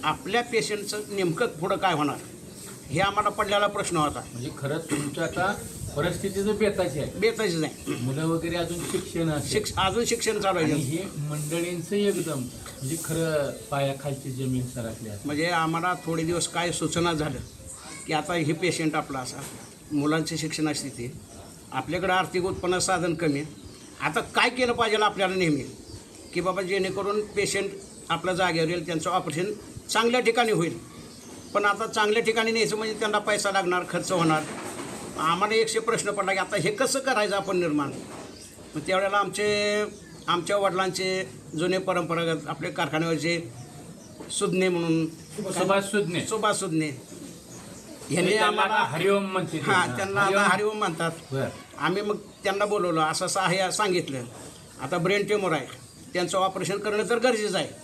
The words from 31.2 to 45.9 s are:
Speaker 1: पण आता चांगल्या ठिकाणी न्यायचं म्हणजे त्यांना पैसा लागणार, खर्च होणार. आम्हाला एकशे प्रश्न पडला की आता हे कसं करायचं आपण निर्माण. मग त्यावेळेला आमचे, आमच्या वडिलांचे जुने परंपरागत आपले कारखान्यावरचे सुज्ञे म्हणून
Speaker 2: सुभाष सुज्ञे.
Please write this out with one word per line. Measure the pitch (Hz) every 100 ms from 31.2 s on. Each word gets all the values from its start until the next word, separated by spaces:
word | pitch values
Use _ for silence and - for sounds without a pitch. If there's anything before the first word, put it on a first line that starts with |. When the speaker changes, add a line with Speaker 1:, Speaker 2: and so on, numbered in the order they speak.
| - - -
Speaker 1:
पण | 202 202
आता | 202 220
चांगल्या | 226 208 214
ठिकाणी | 220 226 226
न्यायचं | 226 208 214
म्हणजे | 220 214
त्यांना | 220 208
पैसा | 208 208 202
लागणार, | 196 180 180 175
खर्च | 175 165
होणार. | 185 165 156 151 - - - - - - -
आम्हाला | 156 175 208 220
एकशे | 220 226
प्रश्न | 226 226 202
पडला | 202 190
की | 190
आता | 180 208
हे | 170
कसं | 208 254 269
करायचं | 262 233 208 196
आपण | 190 185
निर्माण. | 170 147 139 127 - - - - - - - 156
मग | 147
त्यावेळेला | 190 196 202
आमचे, | 190 190 208 208 208 208 208 - - - -
आमच्या | 175 165 202
वडिलांचे | 196 180 190 180 185 190 185 - - 160
जुने | 175 185
परंपरागत | 185 180 160 170 165 160 -
आपले | 147 170
कारखान्यावरचे | 175 165 156 165 160 156 170 170 - - - - - - - -
सुज्ञे | - 202 180 185
म्हणून | 175 165 165 160 - - - 196
Speaker 2:
सुभाष | 170 185 196
सुज्ञे. | 196